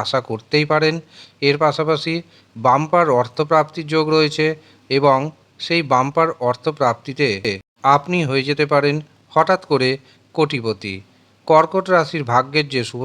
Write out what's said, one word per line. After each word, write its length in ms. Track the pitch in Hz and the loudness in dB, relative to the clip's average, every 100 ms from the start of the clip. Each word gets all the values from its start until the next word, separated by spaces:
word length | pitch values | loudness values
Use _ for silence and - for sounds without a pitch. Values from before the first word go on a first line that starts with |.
আশা 180 | 104 135 | 0 -4
করতেই 460 | - 110 - 151 151 | -4 -10 -2 -2 0
পারেন। 220 | 151 156 160 - - - _ 143 | 0 0 -2 -10 -20 -20 _ 0
এর 80 | 147 | 2
পাশাপাশি 560 | 156 - 156 151 165 165 - _ _ 117 | 0 0 -2 -2 -4 -8 -10 _ _ -2
বাম্পার 500 | 123 135 156 175 160 123 | 2 2 2 2 2 2
অর্থপ্রাপ্তির 680 | 120 - 151 160 151 170 151 | 0 -4 0 0 0 -6 -4
যোগ 100 | 156 156 156 | -2 2 2
রয়েছে 300 | 151 151 156 156 - _ - | 2 0 -2 -4 -12 _ -4
এবং 280 | 139 143 131 151 - _ - | 2 4 2 0 -10 _ -14
সেই 220 | - 170 143 | -4 -4 0
বাম্পার 360 | 127 139 165 160 - | 0 0 0 -2 -2
অর্থপ্রাপ্তিতে 880 | 123 123 160 151 127 117 - 135 135 98 107 98 - _ | -4 -2 -6 -2 -2 -2 -8 -4 -2 -2 -4 -6 -12 _
আপনি 340 | 135 143 147 180 | 2 2 2 -2
হয়ে 220 | 143 135 135 | 0 -2 -2
যেতে 160 | 143 151 | -2 0
পারেন 300 | 147 143 151 151 _ _ | 2 0 -2 -8 _ _
হঠাৎ 280 | 156 160 185 - | 0 2 0 0
করে 240 | 135 127 135 _ _ _ | 0 0 -2 _ _ _
কোটিপতি। 600 | - 151 139 113 104 104 95 - _ _ _ - | -2 -2 -2 -4 -6 -8 -12 -14 _ _ _ 4
কর্কট 380 | 156 160 190 185 | 4 4 -2 2
রাশির 340 | 175 151 160 | 2 2 -4
ভাগ্যের 420 | 120 123 135 151 143 | 0 0 2 -2 -2
যে 120 | 131 | -4
শুভ 180 | 113 123 | -6 -8